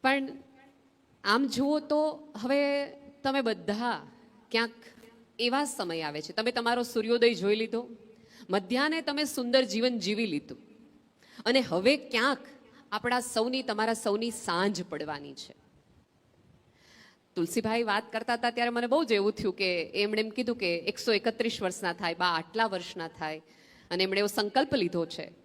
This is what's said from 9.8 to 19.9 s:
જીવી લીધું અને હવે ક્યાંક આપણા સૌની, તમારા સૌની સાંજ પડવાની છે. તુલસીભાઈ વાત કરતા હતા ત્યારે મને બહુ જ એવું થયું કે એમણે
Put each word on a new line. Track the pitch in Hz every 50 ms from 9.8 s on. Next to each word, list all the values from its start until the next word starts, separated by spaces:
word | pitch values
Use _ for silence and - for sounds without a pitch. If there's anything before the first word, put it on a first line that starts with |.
| 233 254 247 226
જીવી | 175 190 208 202 233
લીધું | 202 156 147 - - 123 - - - - - - - - - _ _ _ _ - - - - -
અને | 214 254 269
હવે | 240 190 165 175 190 247 294
ક્યાંક | 294 - - - 226 233 277 277 262 - - - - - - - - - _
આપણા | 208 214 - 240 247 247
સૌની, | 240 - - 226 220 247 254 262
તમારા | 254 247 214 208 220 226 226
સૌની | 226 - 220 202 214 226 233
સાંજ | 226 - - - 170 175 185 202 202 165 175
પડવાની | - 160 147 151 151 147 143 143 143 135
છે. | - - - - _ _ _ _ - _ _ _ - _ _ _ _ _ _ _ _ _ _ - _ _ _ _ _ _ - - - - - _ _ _ _ _
તુલસીભાઈ | - - 165 - 240 220 220 226 233
વાત | 233 220 202 214 226 -
કરતા | - 220 233 - 240
હતા | 233 240 240
ત્યારે | 233 240 240 240
મને | 240 240 240
બહુ | 233 254 311 330
જ | 226
એવું | 226 202 196 208
થયું | 208 - - 208 185
કે | - 196 185 180 170
એમણે | 156 -